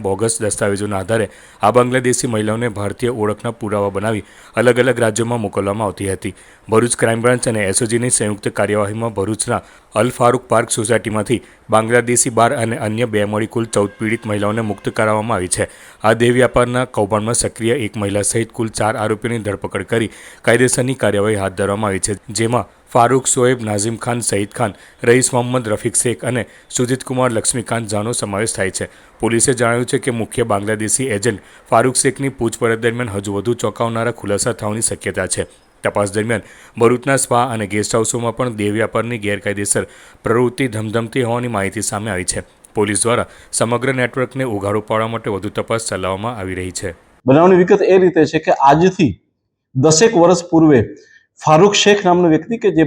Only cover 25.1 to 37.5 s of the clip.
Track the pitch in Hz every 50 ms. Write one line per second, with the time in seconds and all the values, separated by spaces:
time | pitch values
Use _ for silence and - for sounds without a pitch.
25.1 | 120 131 127 - 131 120 123 123 127 127 117 107 104 - - 113 - - - 120
26.1 | 110 - - 120 127 117 - - - - _ - - - 123 117 135 123 - -
27.1 | 127 127 127 123 110 107 - - - 120 - - 120 117 113 95 107 104 104 120
28.1 | 120 - 117 101 101 98 113 110 - 107 98 92 - - 95 - - - - _
29.1 | _ - 110 110 113 120 - 143 127 113 120 117 117 123 123 - 143 123 - 135
30.1 | 117 113 101 - - 127 113 113 104 101 101 107 110 104 110 101 - - 131 131
31.1 | 104 101 107 120 101 92 - - - - _ - 127 113 120 127 123 - - 135
32.1 | 131 - 139 135 - - 117 113 - - 123 113 113 110 120 117 117 123 123 107
33.1 | 95 101 95 104 98 101 95 120 120 - - 107 - - 117 117 113 113 117 120
34.1 | 117 - - 101 101 95 - - - - 113 107 107 117 - - 101 - - 101
35.1 | - 98 92 90 - 104 90 - _ _ _ _ _ _ - 104 - 104 104 98
36.1 | 95 110 107 117 113 98 - - - - - - _ 113 117 - 127 123 - 139
37.1 | 135 127 - - 127 120 123 135